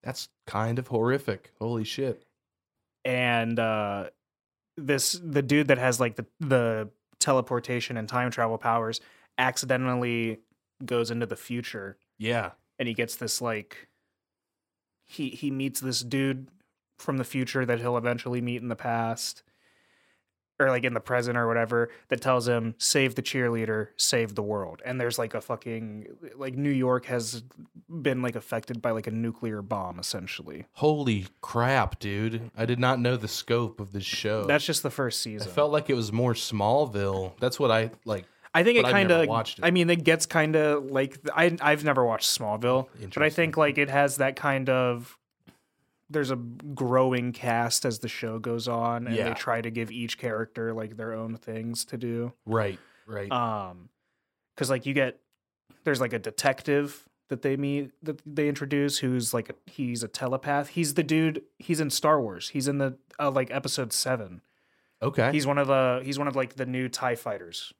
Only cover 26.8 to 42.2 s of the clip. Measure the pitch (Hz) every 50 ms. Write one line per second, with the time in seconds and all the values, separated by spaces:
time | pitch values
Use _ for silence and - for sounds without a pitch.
26.8 | 127 127 127 123 123 - 127 120 117 110 120 120 117 127 - - 160 - _ 170
27.8 | - _ 165 165 131 139 131 127 127 123 117 113 - - - 113 110 - 123 117
28.8 | - 123 113 113 107 117 110 113 117 117 113 - - 117 107 104 101 98 113 101
29.8 | 92 90 98 87 82 - - 98 87 92 - - 73 78 73 76 98 _ _ -
30.8 | 139 151 156 147 143 127 110 101 92 90 _ _ - - - 117 120 127 135 131
31.8 | 107 87 - - - 101 101 101 110 113 110 113 117 113 _ - 113 113 123 120
32.8 | 127 123 135 123 120 123 127 120 110 104 - - - - 117 120 120 107 110 -
33.8 | 104 95 98 101 92 - - - - 107 107 110 101 98 143 147 147 - 160 -
34.8 | - 143 - - 135 120 - - - 120 107 107 107 101 90 147 147 151 151 151
35.8 | 151 - 135 123 113 104 107 113 123 123 117 117 - - 110 104 101 104 120 139
36.8 | 151 131 104 104 101 98 95 95 95 92 - - 127 127 127 - 143 123 110 113
37.8 | 110 110 113 - _ 113 107 95 90 _ _ _ _ - _ 160 175 226 240 233
38.8 | 214 - 202 202 196 185 175 165 160 - 110 113 110 - - - - 170 175 180
39.8 | 170 165 175 175 147 160 160 160 - - - 170 156 156 156 156 151 151 147 147
40.8 | 139 135 135 135 135 139 135 - - 147 - 151 165 175 165 175 135 147 151 151
41.8 | 147 151 139 131 123 117 110 107